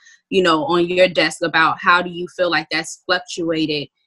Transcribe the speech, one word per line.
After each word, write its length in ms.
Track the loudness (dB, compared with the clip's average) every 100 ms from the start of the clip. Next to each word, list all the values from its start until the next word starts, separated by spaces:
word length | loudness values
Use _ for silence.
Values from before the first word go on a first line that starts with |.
| _ _ -4
you 120 | 0
know, 220 | 2 2 0
on 220 | 0 0
your 220 | 2 2
desk 320 | 2 -2 -2
about 360 | -2 2 2 2
how 200 | 2 2
do 80 | 0
you 180 | -8 -8
feel 200 | -2 0
like 180 | -2 -2
that's 320 | -6 -6 -10 -4
fluctuated 840 | -4 -4 -6 -4 -2 -2 -4 -8 _